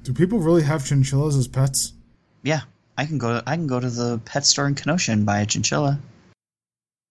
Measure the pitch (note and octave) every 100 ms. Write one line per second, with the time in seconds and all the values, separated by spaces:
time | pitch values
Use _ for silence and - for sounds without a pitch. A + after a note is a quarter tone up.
0 | - B2+ F#3 A3+ D#3+ E3+ C#3+ D#3 C3+ C#3+
1 | C3 C3+ D3+ C#3 A#2 C3 C3+ - - -
2 | - _ _ _ C3+ D3+ - _ _ -
3 | D3 D3 A#2 A#2 B2 E3 D#3 B2 B2+ A#2+
4 | A#2+ A#2 - C#3 - - C#3 C#3+ C#3+ F3
5 | - G#2+ G#2 G#2 G#2 A2 G#2+ D3 C#3+ C#3+
6 | - - - _ _ _ _ _ _ _
7 | _